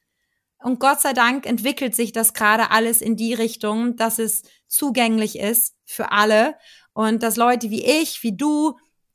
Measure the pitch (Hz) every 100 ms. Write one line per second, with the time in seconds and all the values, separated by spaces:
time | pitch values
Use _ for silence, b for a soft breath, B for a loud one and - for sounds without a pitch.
0 | _ _ _ _ _ _ 240 247 269 294
1 | 294 254 233 269 - 226 233 294 262 -
2 | 240 226 226 - 214 220 226 226 226 226
3 | 220 214 226 220 226 - 214 220 240 240
4 | 226 226 220 - b b _ - 285 247
5 | 226 220 214 - 202 233 - - - -
6 | - 208 214 214 262 302 b b b -
7 | 220 220 226 220 240 247 226 220 - 302
8 | 330 - 233 185 294 294 302 - b _
9 | _